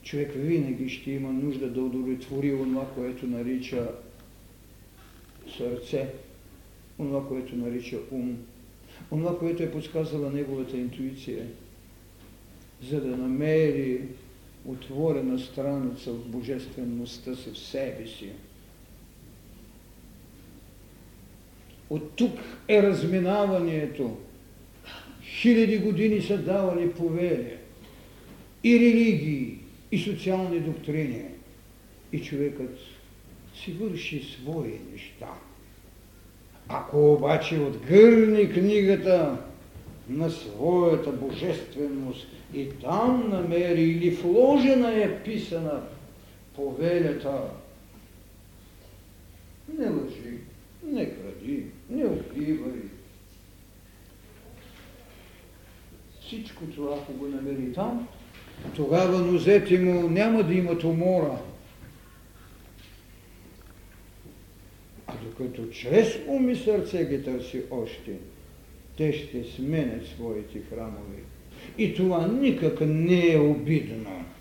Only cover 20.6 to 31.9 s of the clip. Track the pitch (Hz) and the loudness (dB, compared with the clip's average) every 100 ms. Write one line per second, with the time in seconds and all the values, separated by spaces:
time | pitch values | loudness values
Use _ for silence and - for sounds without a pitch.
20.6 | - - - - - - - - - - | -20 -20 -20 -20 -20 -20 -20 -20 -20 -20
21.6 | - - - 156 151 - 240 - - - | -20 -20 -8 -8 -8 -4 -4 -4 -14 -16
22.6 | - 214 202 170 156 185 180 208 202 185 | 4 6 6 2 0 0 2 2 2 0
23.6 | 170 156 151 139 123 110 - - - - | 0 -2 -4 -4 -6 -6 -16 -20 -20 -20
24.6 | - - - - - - - - 233 226 | -20 -20 -20 -20 -18 -20 -14 2 6 6
25.6 | 220 214 214 180 220 214 - 202 156 190 | 6 4 0 2 2 2 0 -2 0 0
26.6 | 185 175 170 170 165 165 175 143 - - | 0 0 -2 0 -2 0 0 -2 -4 -10
27.6 | - - - - - - - - - - | -16 -20 -20 -20 -20 -20 -20 -20 -20 -2
28.6 | 233 233 240 226 226 165 151 143 117 101 | 6 8 8 6 6 4 0 -2 -4 -8
29.6 | - - - 208 - 190 190 185 185 170 | -18 -20 -4 -4 -2 -4 -2 -2 0 -2
30.6 | 156 151 - 151 147 113 98 - - - | -4 -6 -4 -4 -2 -6 -10 -16 -20 -20
31.6 | - - - | -20 -20 -20